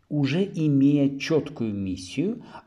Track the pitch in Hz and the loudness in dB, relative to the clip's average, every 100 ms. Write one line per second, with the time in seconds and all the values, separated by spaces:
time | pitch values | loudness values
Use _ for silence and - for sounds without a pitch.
0 | - 147 135 160 196 165 156 139 139 147 | -6 0 2 2 0 0 2 4 4 4
1 | 139 139 - 160 139 - 113 101 95 92 | 2 0 0 0 0 -4 -4 -4 -4 -6
2 | - - 180 240 - - | -8 -4 -4 -4 -12 -18